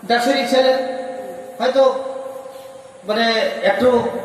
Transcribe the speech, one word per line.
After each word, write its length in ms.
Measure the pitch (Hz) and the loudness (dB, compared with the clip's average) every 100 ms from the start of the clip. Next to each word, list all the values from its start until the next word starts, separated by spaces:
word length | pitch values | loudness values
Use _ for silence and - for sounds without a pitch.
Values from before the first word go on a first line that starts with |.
| - | 0
দেশেরই 420 | - 247 269 247 | 0 2 2 2
ছেলে, 260 | 262 262 - - - - - - - - - | 4 4 2 0 -6 -8 -10 -12 -12 -14 -2
হয়তো 440 | 240 269 262 - - - - - - - - - - - - | 0 4 4 2 -6 -8 -10 -12 -14 -16 -18 -18 -20 -16 -4
মানে 440 | 214 226 220 190 - | 0 0 0 0 0
একটু 460 | 196 196 247 240 - - | 0 4 4 4 0 -6